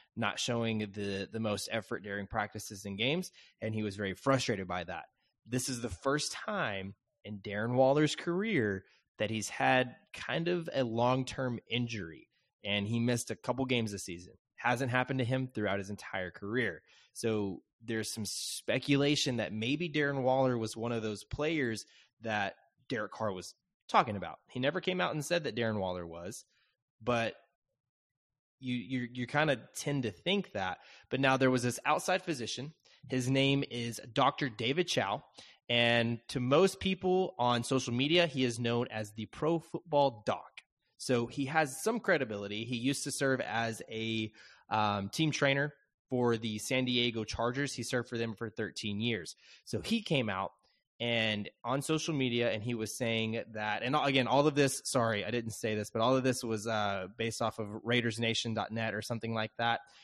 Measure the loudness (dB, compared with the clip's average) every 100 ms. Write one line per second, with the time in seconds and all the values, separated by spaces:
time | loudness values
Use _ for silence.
0 | _ -2 -2 0 0 0 2 0 -2 -4
1 | -2 -2 -4 -2 0 0 -2 -4 -4 -8
2 | -4 -6 -4 -2 -4 -6 -10 -10 -8 0
3 | 2 0 -4 -14 -20 _ -4 -2 -4 -4
4 | -6 -2 2 2 2 -2 -2 -6 -6 -10
5 | -12 _ _ _ -4 -4 -2 -4 -6 -4
6 | -2 0 -2 -6 -6 -4 -2 -4 -6 -12
7 | _ _ -12 -10 -6 -2 0 4 6 6
8 | 4 0 -2 -2 0 2 2 0 -6 _
9 | _ -4 -2 -2 -4 0 4 4 2 -4
10 | _ -14 -6 -2 0 -2 -2 -2 0 2
11 | 2 2 0 -4 -4 -4 -4 -2 -2 -4
12 | -8 -12 -20 _ _ _ -2 0 0 0
13 | 2 0 -2 -6 -4 -2 0 0 0 -4
14 | -8 -10 -12 -20 _ -4 -2 0 0 0
15 | 0 0 0 0 -2 -2 0 0 -4 -10
16 | -8 -6 -6 -8 -4 0 0 -4 -14 -20
17 | _ -4 -2 0 -2 -4 -12 _ -4 -4
18 | -4 -6 -6 -6 -8 -8 -2 -2 2 4
19 | 4 2 0 0 -2 -2 -2 -2 -2 0
20 | 0 2 2 4 4 2 -2 -4 -4 -2
21 | -2 -6 -8 -4 -2 0 0 -2 -8 -20
22 | _ _ -4 -2 -2 -4 _ _ _ -4
23 | -4 -4 -4 -4 -8 -16 _ _ 2 4
24 | 4 -2 -6 -12 _ -2 -2 0 -2 0
25 | 0 -2 -2 -2 0 0 0 0 -2 -4
26 | -6 -8 -10 -12 -16 _ _ _ _ _
27 | 0 2 0 -4 _ _ _ _ _ _
28 | _ _ _ _ _ _ -4 -4 -2 -4
29 | -4 -6 -2 2 2 0 -4 -8 -2 0
30 | -2 -2 0 0 0 -4 -4 -4 -12 -20
31 | -6 2 2 6 6 6 2 0 0 0
32 | 2 0 0 -4 -4 -6 -10 -14 _ -20
33 | -2 0 2 4 6 4 2 -4 -6 -6
34 | -6 2 2 2 -4 -2 0 0 2 0
35 | 0 -2 -6 -20 -20 -20 0 4 6 6
36 | 4 0 -4 -4 4 6 6 4 -2 -2
37 | 2 2 0 0 2 2 2 0 2 0
38 | 4 4 4 2 0 2 0 0 0 -4
39 | -8 -8 -10 -4 0 0 -2 -10 0 4
40 | 4 2 -4 -4 -6 -20 -20 _ _ _
41 | 0 2 2 -4 0 2 2 0 -2 -2
42 | 2 2 2 -4 -4 -6 -4 -2 0 0
43 | -4 0 0 2 0 0 -2 -4 -8 -6
44 | -2 -2 -2 -6 -20 -20 -2 2 2 2
45 | -2 0 0 4 2 2 0 -6 _ _
46 | _ 2 2 2 0 -4 0 0 2 2
47 | 2 0 -4 -2 -2 0 -4 -4 -2 -2
48 | -2 -4 -4 -4 -8 -4 -6 -4 -4 -2
49 | 0 -2 -6 -14 -20 -20 -8 -6 -2 -2
50 | 2 0 2 -2 -4 -8 _ _ _ _
51 | 0 2 2 0 -4 -8 -4 -2 0 0
52 | 0 0 2 2 0 0 -2 -4 -4 -2
53 | 0 0 0 -2 -6 -6 -2 -2 0 2
54 | 4 4 4 6 6 6 4 2 -2 2
55 | 2 2 0 -2 -4 -4 -2 -2 -2 2
56 | 4 4 4 0 0 -2 0 0 0 0
57 | -4 -4 -4 0 -2 -2 -6 -6 2 2
58 | 2 0 0 0 0 -2 -2 -2 -2 -4
59 | -4 -6 -4 -4 -4 -2 0 0 -4 -20